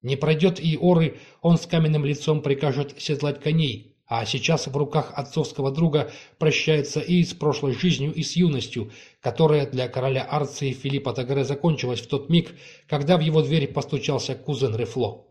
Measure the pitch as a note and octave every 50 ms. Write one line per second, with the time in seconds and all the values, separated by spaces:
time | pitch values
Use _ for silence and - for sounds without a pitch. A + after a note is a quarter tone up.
0 | - B2 C#3 C#3 - D3+ D#3+ D3+ E3+ F#3+ F3 - - E3 D#3 - - F3+ F3+ E3
1 | E3 D3 - - - - - _ - E3+ E3+ E3 - - - E3 D#3 D#3 D#3 D3+
2 | C#3+ C#3+ D3 C#3+ - - D#3 D3+ D3 C#3+ C#3 C#3 - D3 B2 C3+ C#3+ C3+ - -
3 | - - D3+ C3+ D3 D3 C#3 - - D#3 D#3+ E3 D#3+ C#3 A2 G#2 - - _ _
4 | _ _ A#2 A#2 A2+ G#2+ - C3 - - E3 D3+ - C#3+ C3 C#3+ D3 C#3 - D#3
5 | C3+ - - - C#3 - - D#3+ C#3+ - - - C3+ C3+ C3+ D3+ E3+ D#3+ C#3+ D3+
6 | C#3+ - - - - - _ _ E3 D#3 C#3 - - - D#3 D3+ C#3 - - D#3
7 | D3 D#3+ F3 F3+ E3 - - - D3 D3+ C#3 - - C#3 B2 - - F#3 D3+ B2
8 | C#3 D3+ C#3+ D#3+ D3 - - E3+ F3+ E3+ C#3+ B2+ A2 - - A#2+ G#2+ - - -
9 | - - _ _ _ B2 A2+ - E3 D#3 D3+ D3 C#3 B2+ C3+ B2+ B2+ A#2+ - C3
10 | B2+ C3+ C3 C3 C3 - C#3+ D3 C#3+ C3 - - C#3+ C3+ B2 - - C#3 C#3 C#3
11 | - C3 A2+ C3 B2+ B2 C#3 C#3 C3+ A#2+ C#3+ C#3 - E3+ D#3 C3 - B2 B2 A#2
12 | - - - C3+ C3+ - E3 E3+ E3 - - - - - - - _ _ - C#3+
13 | C#3+ C#3+ F#3 E3+ D#3 D#3+ D3+ D#3 D3 C3+ D3+ E3 C#3 C3+ - D3 C3+ - - C3+
14 | - - C#3+ B2+ - - C3 - - - D3 A#2+ C3+ B2 G#2+ A2 A#2+ - - C3
15 | A#2+ G#2 - - _ _